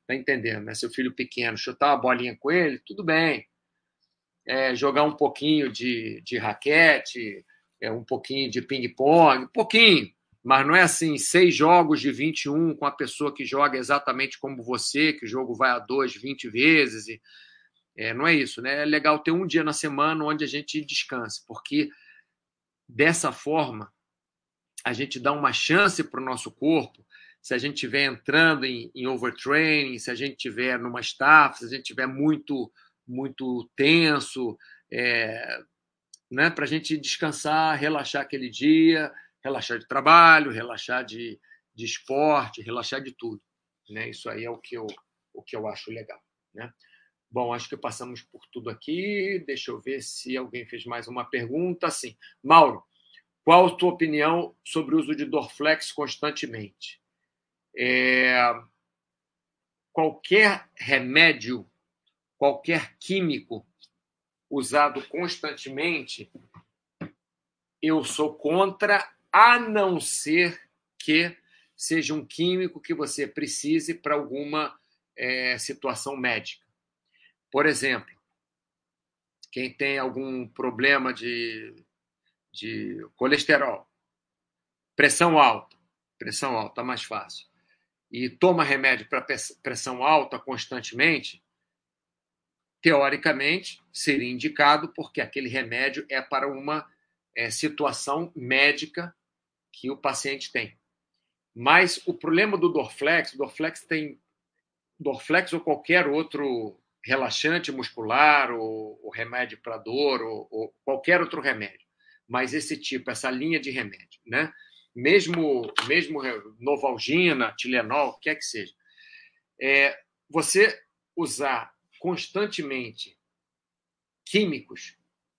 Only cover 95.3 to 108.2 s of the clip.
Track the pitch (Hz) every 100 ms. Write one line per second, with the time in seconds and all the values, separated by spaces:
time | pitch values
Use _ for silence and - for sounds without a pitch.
95.3 | 139 127 131 117 117 135 147 - 135 -
96.3 | 135 139 135 143 151 - _ _ _ _
97.3 | - 117 - 156 147 143 123 - 147 170
98.3 | 143 123 135 143 147 156 - 170 - _
99.3 | _ _ _ _ - 127 139 143 135 139
100.3 | 135 - 123 104 _ _ _ _ _ _
101.3 | _ _ 113 127 170 180 - - - 151
102.3 | 165 214 190 170 151 120 - 143 165 -
103.3 | 131 143 - 160 - - 160 151 - _
104.3 | _ _ _ _ _ _ - 143 123 -
105.3 | 170 185 170 160 147 - 180 147 147 156
106.3 | 147 143 120 107 - _ _ - 135 123
107.3 | - 151 170 165 131 123 - 110 127